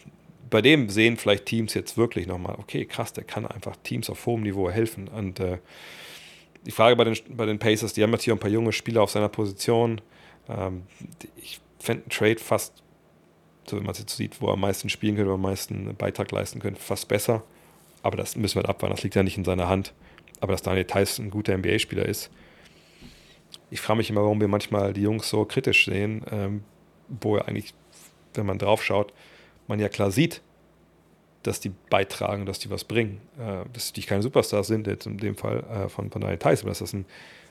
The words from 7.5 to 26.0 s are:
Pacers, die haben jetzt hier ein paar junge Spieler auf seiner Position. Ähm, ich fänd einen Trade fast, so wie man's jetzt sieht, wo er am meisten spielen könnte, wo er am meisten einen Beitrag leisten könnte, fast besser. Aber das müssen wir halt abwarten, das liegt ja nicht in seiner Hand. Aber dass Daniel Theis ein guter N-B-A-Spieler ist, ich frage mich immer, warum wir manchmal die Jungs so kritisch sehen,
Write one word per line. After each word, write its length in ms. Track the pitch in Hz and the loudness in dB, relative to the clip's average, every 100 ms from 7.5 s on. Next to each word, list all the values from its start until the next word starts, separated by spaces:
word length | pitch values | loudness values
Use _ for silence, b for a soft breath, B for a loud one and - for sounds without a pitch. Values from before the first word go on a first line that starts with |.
| 104 | 2
Pacers, 360 | 113 107 107 | 2 2 2
die 80 | - | 2
haben 100 | 107 | 4
jetzt 120 | 113 | 4
hier 100 | - | 2
ein 40 | 107 | 2
paar 120 | 104 | 2
junge 220 | 110 113 | 2 2
Spieler 300 | - - 113 | 0 0 2
auf 80 | 101 | 4
seiner 200 | 104 104 | 4 0
Position. 720 | - 104 95 - 117 117 110 - B B B - | 0 -4 -2 2 4 4 0 -8 B B B -10
Ähm, 340 | 104 95 92 92 - - - - - | -6 -6 -6 -12 -18 -18 -16 -20 -18
ich 240 | - - _ - | -16 -18 _ -8
fänd 240 | - 117 | -2 -2
einen 80 | - | -2
Trade 280 | - 107 113 | 2 4 4
fast, 440 | - 107 - _ _ _ _ _ _ _ _ _ - | 0 -2 -2 _ _ _ _ _ _ _ _ _ -8
so 140 | 104 | -6
wie 40 | |
man's 140 | 101 101 | -4 -6
jetzt 180 | 107 - | -8 -6
sieht, 260 | 107 - | -6 -2
wo 60 | 101 | 0
er 40 | |
am 80 | 98 | 2
meisten 300 | 98 98 104 | 2 0 -4
spielen 260 | - 107 104 | -2 0 2
könnte, 140 | 98 | 0
wo 20 | |
er 40 | 95 | 0
am 60 | |
meisten 320 | 95 98 - | 0 -2 -6
einen 220 | 101 101 104 | -8 -6 -4
Beitrag 340 | 98 - 101 | -4 -2 -4
leisten 300 | 98 98 - | -4 -4 -6
könnte, 200 | 101 98 | -8 -6
fast 280 | - 98 - | -6 -6 -2
besser. 340 | 104 - 110 - b b b b b | 0 2 0 -2 b b b b b
Aber 160 | 107 101 | -2 -2
das 180 | 101 - | -4 -2
müssen 200 | 104 98 | 0 0
wir 40 | |
halt 80 | 95 | 0
abwarten, 260 | - 95 | 0 -2
das 80 | 101 | -2
liegt 120 | 98 | 0
ja 80 | 101 | 2
nicht 160 | 95 101 | 2 0
in 60 | |
seiner 240 | 90 92 87 | 0 2 2
Hand. 260 | 95 104 - B B B - | 2 0 -10 B B B -6
Aber 120 | 98 | -2
dass 80 | 92 | 0
Daniel 240 | 95 95 | 0 0
Theis 340 | 92 98 101 - | 2 2 0 -2
ein 120 | 107 | -6
guter 240 | 104 104 | -4 0
N-B-A-Spieler 500 | 95 92 110 - 98 | 0 2 0 2 2
ist, 260 | 101 101 - B B B B B B B B B B B B - - | 2 -2 -8 B B B B B B B B B B B B -20 -14
ich 100 | - | -6
frage 160 | - 113 | 0 2
mich 140 | 104 | 2
immer, 120 | 104 | 2
warum 180 | 104 107 | 4 4
wir 80 | 101 | 4
manchmal 440 | 104 - 104 98 | 2 0 0 0
die 80 | 101 | 2
Jungs 300 | 101 110 - | 0 0 0
so 160 | 107 107 | 0 0
kritisch 400 | - 127 101 - | 0 2 4 2
sehen, 360 | 98 | 0